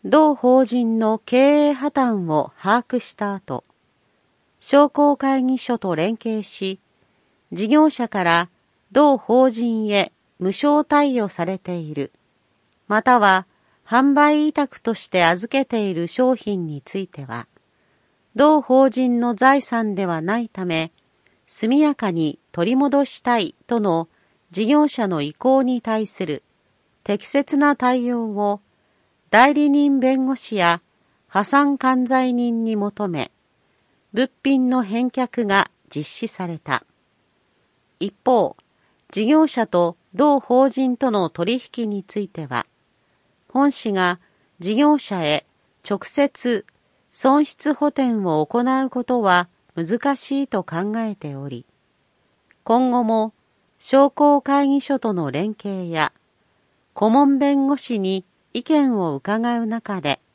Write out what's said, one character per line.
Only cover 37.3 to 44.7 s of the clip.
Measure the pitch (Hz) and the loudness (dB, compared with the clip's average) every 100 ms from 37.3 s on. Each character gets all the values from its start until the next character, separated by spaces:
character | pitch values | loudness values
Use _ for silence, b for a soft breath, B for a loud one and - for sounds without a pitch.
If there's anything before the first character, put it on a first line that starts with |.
| _ _ _ _ _ _ _ | _ _ _ _ _ _ _
一 | 196 _ - | -10 _ 0
方、 | 247 175 - _ _ _ _ _ | 2 0 -4 _ _ _ _ _
事 | - 220 | -6 2
業 | 311 311 | 2 2
者 | - 220 | 0 -2
と | 175 170 170 _ | 0 0 -2 _
同 | 185 294 277 | 0 2 2
法 | - 247 269 | 2 2 2
人 | 240 262 247 | 2 -2 0
と | 262 | -2
の | 208 165 | 0 -2
取 | - 175 247 - - | -4 -4 -4 -6 -8
引 | 220 | -6
に | 202 | -6
つ | - 214 | -8 -10
い | 196 | -8
て | - 147 | -10 -8
は、 | 123 - _ _ _ _ _ _ _ _ | -6 -8 _ _ _ _ _ _ _ _
本 | 254 285 | 0 0
市 | 262 226 | 0 -4
が | 196 180 180 _ _ _ _ | 0 0 -2 _ _ _ _
事 | 175 | -4